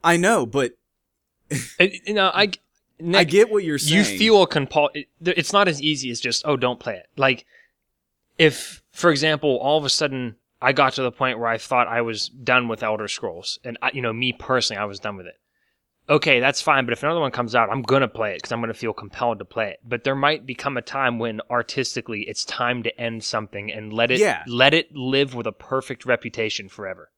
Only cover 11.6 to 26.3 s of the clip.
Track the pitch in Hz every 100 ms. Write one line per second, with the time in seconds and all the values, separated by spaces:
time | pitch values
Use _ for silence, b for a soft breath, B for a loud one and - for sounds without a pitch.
11.6 | - 127 113 117 117 110 - 131 120 127
12.6 | 120 110 113 107 104 - 107 85 - -
13.6 | 127 117 127 135 120 110 127 120 - 127
14.6 | - 104 104 98 104 101 87 - _ _
15.6 | _ _ _ _ - 147 156 127 127 143
16.6 | - 139 120 117 143 170 143 127 117 120
17.6 | 110 123 113 135 135 113 107 90 - 117
18.6 | 113 110 117 104 101 - 120 110 98 117
19.6 | 107 - 120 117 139 135 143 156 127 123
20.6 | 143 123 - 135 131 117 117 110 - 120
21.6 | 120 - 127 - - 110 101 107 - -
22.6 | 123 123 113 - 117 113 - 113 104 101
23.6 | 104 107 107 110 117 131 208 95 82 120
24.6 | 135 156 - 147 127 135 139 123 113 104
25.6 | - 131 131 120 123 120 120